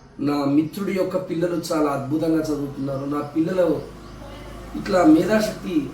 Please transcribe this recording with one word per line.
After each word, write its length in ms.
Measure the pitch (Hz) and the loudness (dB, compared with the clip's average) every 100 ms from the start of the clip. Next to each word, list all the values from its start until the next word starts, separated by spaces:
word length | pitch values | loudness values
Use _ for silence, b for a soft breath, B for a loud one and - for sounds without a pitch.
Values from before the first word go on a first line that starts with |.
| - - | -20 -4
నా 240 | 143 143 | -2 0
మిత్రుడి 480 | 139 147 160 196 190 | 2 2 2 -4 -4
యొక్క 380 | 190 - 185 - | 0 0 -2 -2
పిల్లలు 320 | 165 175 165 - | -2 0 -2 -2
చాలా 180 | 160 147 | 0 0
అద్భుతంగా 520 | 135 127 156 160 160 | 0 -2 0 2 0
చదువుతున్నారు, 640 | 151 139 139 131 135 135 | 0 -2 -4 -6 -6 -4
నా 160 | 139 147 | -4 -4
పిల్లలు 640 | 131 160 170 185 170 143 - - - - - - - - - - | -4 -2 0 2 2 2 -4 -14 -16 -16 -16 -14 -14 -14 -10 -8
ఇట్లా 280 | 202 185 | 0 4
మేధాశక్తి 840 | 160 160 180 220 214 - 196 160 131 | 8 8 6 2 2 -2 -2 -2 -2